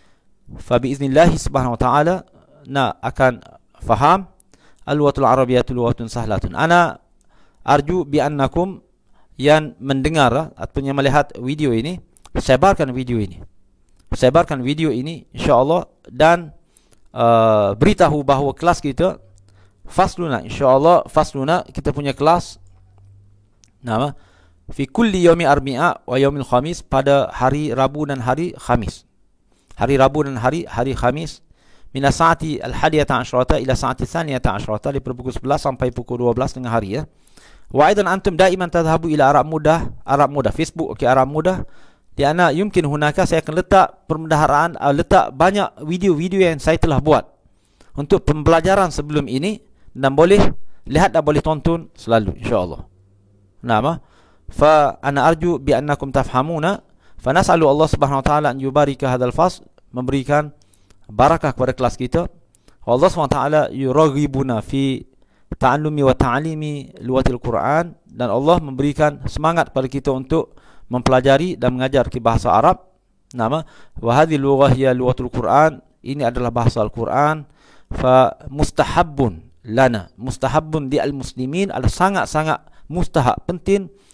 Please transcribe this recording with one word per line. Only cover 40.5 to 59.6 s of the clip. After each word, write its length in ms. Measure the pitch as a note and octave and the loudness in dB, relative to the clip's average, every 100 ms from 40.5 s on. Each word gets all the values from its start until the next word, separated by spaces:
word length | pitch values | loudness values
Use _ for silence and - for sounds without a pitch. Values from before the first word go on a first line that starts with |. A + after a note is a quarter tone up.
| - D#3+ - D#3 A2 | -2 -4 -6 -8 -2
okey, 80 | B2 | 2
Arab 240 | C3 C3 | 2 2
Mudah. 320 | D3+ D#3+ F#3 - - - _ _ - | 0 -2 -2 -6 -14 -20 _ _ -2
Di 80 | C#3 | 0
ana 240 | E3 E3+ | 2 2
yumkin 320 | C#3+ G#3 F#3 D#3 | 2 0 0 0
hunaka, 400 | D3 D3 D3 F3+ | 0 0 0 0
saya 160 | D#3+ - | 0 -2
akan 160 | D#3 | -4
letak 480 | F3+ G3 E3 - - | 2 4 4 -2 -6
perbendaharaan, 640 | D#3 D#3+ D#3 D3+ C#3+ E3 E3 | -6 0 2 4 2 0 -2
uh, 80 | C#3+ | 0
letak 400 | C#3+ F3 F#3+ - C3 | 0 2 2 2 2
banyak 480 | E3+ G3+ F#3+ - D3+ | 0 2 -4 -6 -8
video-video 560 | F3+ F#3+ D3+ F3+ F#3+ | -2 0 0 0 2
yang 160 | F#3 D#3 | 2 2
saya 240 | D#3 D#3+ | 0 0
telah 160 | E3+ C3+ | 2 2
buat 320 | D3 C#3 - _ _ _ _ _ - | 2 2 0 _ _ _ _ _ -16
untuk 320 | - D3 F#3+ - | -12 0 0 0
pembelajaran 640 | D3+ D3 E3 E3 G3 F#3 | -2 2 2 4 2 0
sebelum 400 | C#3 D3 D3+ C#3 | -2 -4 -4 -2
ini, 320 | B2+ F3 G#3+ - _ - | -4 -4 -6 -12 _ -20
dan 240 | - C3+ C#3 | -4 0 4
boleh 240 | E3+ G3+ - - - - - | 6 6 4 2 -4 -12 -4
lihat 240 | C#3+ F3 | 2 2
dan 80 | E3+ | 2
boleh 240 | D3+ D3+ D#3 | 0 0 0
tonton 480 | D#3 E3 E3 D#3+ | -2 -2 -4 -6
selalu, 400 | - - A2+ G2+ D#2 | -14 0 0 0 -4
insyaallah. 480 | - A2+ F2+ - - _ _ _ _ _ _ _ | -2 -2 -2 -6 -16 _ _ _ _ _ _ _
Nama, 400 | A#2+ A2 C3 E3 - _ _ _ - | -2 0 0 -4 -10 _ _ _ -14
fa 480 | - D3+ D#3 C#3+ - | 0 4 4 2 -2
ana 320 | - C#3 C3+ | -4 0 2
arju 320 | E3 E3+ D#3+ | 0 -2 -4
bi 160 | C3+ B2+ | 0 0
annakum 320 | D3 C#3+ C#3 | 0 -4 -2
tafhamuna, 720 | C3+ B2+ B2+ C#3+ E3+ D#3+ G3 - _ _ - | -2 -2 -2 -2 -2 -2 -4 -8 _ _ -8
fa 120 | - D#3 | -2 0
nas'alu 320 | F#3+ E3+ D#3 | 2 4 4
Allah 160 | D3 D#3 | 4 2
Subhanahu 360 | - C#3+ C#3 | 2 0 0
wa 40 | C3+ | 0
taala 220 | D3+ D3+ | 0 0
an 80 | C3+ | -2
yubarika 560 | C3+ C3+ C#3+ C3+ C3+ | -2 0 0 0 -4
hadzal 200 | B2+ B2 | -2 -2
fasl, 320 | A#2+ F3 - | 0 0 -2